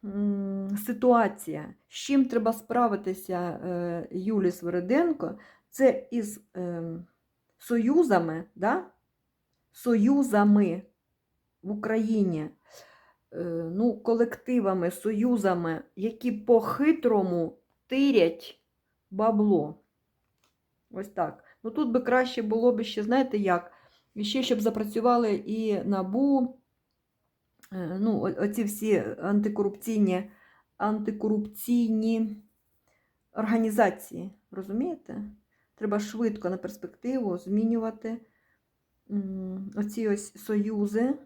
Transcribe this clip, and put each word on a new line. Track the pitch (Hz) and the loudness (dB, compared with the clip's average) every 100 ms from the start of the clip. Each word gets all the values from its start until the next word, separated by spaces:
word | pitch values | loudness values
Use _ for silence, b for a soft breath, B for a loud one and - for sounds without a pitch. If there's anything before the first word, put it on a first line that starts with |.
м, | 208 202 208 202 196 196 196 202 - | -6 -2 0 0 -4 -6 -4 -6 -6
ситуація. | 247 247 240 220 214 - 151 151 - _ | 0 4 4 4 -2 -10 -10 -10 -18 _
З | |
чим | - - 277 247 | -14 0 2 4
треба | 233 220 | 2 0
справитися, | 226 - 240 240 196 196 190 - 180 | -2 -2 2 2 0 -4 -8 -6 -4
е, | 175 - 180 175 175 170 - | -4 -6 -6 -4 -4 -6 -6
Юлії | 185 190 214 180 | -6 -2 2 0
Свириденко, | 175 170 175 180 269 339 311 170 196 B B _ | 0 -4 -4 2 2 2 0 -6 -8 B B _
це | - 262 - - | 4 4 4 -4
із, | 240 208 208 _ | -6 -6 -10 _
ем, | 185 180 170 170 165 175 _ _ _ _ _ | -8 -6 -6 -8 -10 -14 _ _ _ _ _
союзами, | - 240 226 311 311 190 165 160 - - | -2 0 2 4 4 4 2 -6 -10 -4
да? | 196 320 349 _ _ _ _ _ _ _ _ | -2 -2 -6 _ _ _ _ _ _ _ _
Союзами | - 247 233 214 277 262 208 208 208 196 170 - _ _ _ _ _ _ _ | -8 0 4 4 4 4 4 6 6 4 0 -10 _ _ _ _ _ _ _
в | 180 | -10
Україні, | 208 214 220 220 220 190 160 151 - B B B B B B _ | -8 -2 0 2 2 2 0 -6 -12 B B B B B B _
е, | - 175 165 165 180 | -10 -6 -6 -4 0
ну, | 240 214 | 0 0
колективами, | - 226 233 - - 247 196 190 170 | 0 2 2 -2 -2 0 2 0 0
союзами, | 175 214 214 240 240 196 175 170 160 - - | -2 -4 0 2 2 2 0 -2 -4 -8 -6
які | 214 226 247 | -6 -4 -6
по-хитрому | 208 - 233 214 - 294 320 247 214 185 175 165 - _ _ _ | -4 4 4 4 0 2 4 4 2 2 0 -2 -6 _ _ _
тирять | 262 277 233 165 165 - - _ _ _ _ _ | 2 4 6 4 0 -14 -20 _ _ _ _ _
бабло. | 190 220 208 214 185 151 160 _ _ _ _ _ _ _ _ _ _ _ | 0 2 4 4 4 2 -8 _ _ _ _ _ _ _ _ _ _ _
Ось | 208 208 | -12 -10
так. | - 156 - b b | -4 -4 -4 b b
Ну, | 220 | -8
тут | 220 269 | -4 0
би | 240 | 0
краще | 247 254 254 - | 2 2 2 -2
було | 214 220 240 | -2 2 2
б | 233 | 2
ще, | 226 - | -4 -4
знаєте | 214 254 262 208 | 0 2 2 0
як, | 196 170 - b b b b - | 2 0 -2 b b b b -8
і | |
ще | 208 262 | -4 -2
щоб | 254 226 | 0 0
запрацювали | 220 214 208 233 233 240 226 | 0 -2 -4 0 2 2 2
і | 202 - 220 220 196 | -2 -2 -4 -2 -2
набу, | - 196 185 214 277 277 254 - _ _ _ _ _ _ _ _ _ _ - | 0 -2 0 0 2 4 2 -4 _ _ _ _ _ _ _ _ _ _ -14
е, | 185 170 185 | -8 -6 -2
ну, | 220 208 | 0 0
о-, | 190 - | -2 -2
оці | 208 208 | -2 -2
всі | 208 208 214 190 104 - | -4 -2 2 2 0 -6
антикорупційні, | 185 208 208 208 202 202 - 214 196 180 208 B B B B _ | 0 0 0 0 -2 -4 -4 2 2 2 -4 B B B B _
антикорупційні | 208 214 208 208 214 214 208 - - 240 226 220 220 226 220 208 _ _ _ _ _ _ _ _ _ | -2 -2 -4 -4 -2 -2 -2 -10 0 2 2 0 0 0 -2 -6 _ _ _ _ _ _ _ _ _
організації, | - 214 233 220 208 208 - - 170 190 - _ | -6 0 2 2 4 2 2 -12 -12 -12 -14 _
розумієте? | 190 190 208 339 330 - - 208 - _ _ _ _ | -12 -6 -4 -4 -6 -10 -12 -12 -14 _ _ _ _
Треба | 214 208 | -2 -2
швидко | 208 220 233 208 180 | -2 -2 -2 -2 -6
на | 185 | -6
перспективу | 180 - 175 _ 240 262 214 175 | -8 -12 -16 _ -4 -2 -2 -4
змінювати, | 185 208 226 233 226 220 220 233 b b b b _ _ _ _ _ | -2 0 2 0 -2 -8 -10 -10 b b b b _ _ _ _ _
м, | 208 190 190 185 190 196 208 | -4 -4 -8 -8 -8 -8 -6
оці | 208 233 220 | -4 -2 -2
ось | 208 - - - | -2 -4 -16 -4
союзи. | 214 208 214 202 208 247 285 | -2 0 0 0 0 0 -2